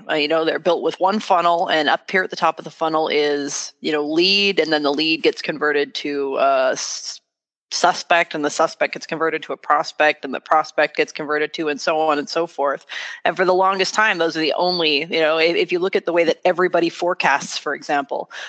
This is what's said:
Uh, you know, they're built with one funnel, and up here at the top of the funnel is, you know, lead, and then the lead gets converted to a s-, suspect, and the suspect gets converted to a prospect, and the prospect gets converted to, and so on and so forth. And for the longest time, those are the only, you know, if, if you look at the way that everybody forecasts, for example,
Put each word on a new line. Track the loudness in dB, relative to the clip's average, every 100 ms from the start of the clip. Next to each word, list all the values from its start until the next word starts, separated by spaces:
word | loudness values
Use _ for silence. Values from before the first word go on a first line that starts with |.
| -4
Uh, |
you | -2 0
know, | 0
they're | 0 0
built | 0 0
with | -2 0
one | 0 0
funnel, | 2 2 4 2 2
and | 2 2
up | 0 0
here | -2
at | -2
the | 0
top | 0 0
of |
the | -10
funnel | -4 -2 0 0
is, | 0 2 0 -4 -6 -10 -8
you | -2
know, | -2 0
lead, | 2 2 4 2 0
and | 0
then | 2
the | 0
lead | 0 0 2
gets | 0 0
converted | -6 -2 0 0 -2
to | -4 -6 -4 -2 0
a | 2 4 2
s-, | 0 -6 -8 -12 -16 _ _ _ _ -8
suspect, | 0 2 0 0 0 0
and | -2
the | -4
suspect | 0 -2 0 -4
gets | -4 -10
converted | -4 -2 -4
to | -8
a | -8
prospect, | 0 0 0 2 2 2 -6
and |
the | -8
prospect | 0 0 2 0 0 0
gets | -4
converted | -4 -4 -2 -2
to, | -4 -4
and | -4
so | -2 0
on | 2 0
and | 0
so | -2 -4
forth. | -2 -2 -2 -8 -12 -12 -4
And | -4
for | 0 2
the |
longest | 4 4 2 0
time, | 2 2 2
those | 0 0
are |
the | -2
only, | 0 0 0 0 0
you | -2 0
know, | 2 2
if, | 2 2
if | 0
you | 0
look | 0 -2
at |
the | 0
way | 2
that | 2 2
everybody | 0 2 2 2 0
forecasts, | -2 -4 0 2 0 -2 -8
for | -8
example, | -8 -2 -2 -2 -8 -8 -12